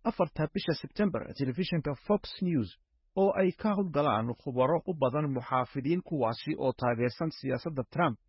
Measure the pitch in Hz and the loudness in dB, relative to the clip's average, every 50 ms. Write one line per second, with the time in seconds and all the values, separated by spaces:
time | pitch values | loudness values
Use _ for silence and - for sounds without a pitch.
0 | - 226 - - 175 - - - 151 - - - - 170 151 - - - - - | -4 -4 0 0 -2 0 0 -2 -2 -2 -2 -4 -2 -2 -2 -2 -4 -10 -2 0
1 | 107 101 101 110 - - - - 139 127 120 180 180 - 175 156 - 147 135 - | 0 0 0 -2 -4 -6 -4 -2 -2 -2 0 -2 -2 0 0 -2 -2 -2 -6 -6
2 | - - 208 202 - - - - 185 180 165 127 104 87 - _ _ _ _ _ | 0 0 0 0 0 -6 -6 -4 -2 2 2 2 0 0 -6 _ _ _ _ _
3 | _ _ - 190 196 202 - 190 190 185 - - - 214 202 208 196 175 147 143 | _ _ 0 2 2 4 4 4 2 2 0 0 -2 0 2 2 0 0 0 2
4 | 151 139 104 113 113 120 117 - - 143 123 127 127 135 170 - - 190 170 143 | 2 4 2 2 0 -2 -4 -6 -8 -4 2 2 4 4 4 0 0 -4 -2 0
5 | 135 123 131 151 151 143 131 123 113 - 131 127 123 - - 139 123 151 175 180 | 0 2 2 0 0 0 -2 -4 -2 0 0 0 0 -2 -4 -4 0 0 0 0
6 | - - 170 139 117 110 117 - - 151 156 - 135 131 - - 127 120 117 113 | -2 -4 -2 0 0 0 0 -4 -4 -6 -4 0 0 -2 0 0 0 0 2 2
7 | 123 120 - - 165 160 - - 135 135 127 123 - 170 151 131 - _ - 160 | 0 0 0 -2 -4 -4 -4 -6 -4 -4 -4 -2 -4 -6 -4 -4 -6 _ 0 0
8 | 170 139 107 _ _ | 0 0 0 _ _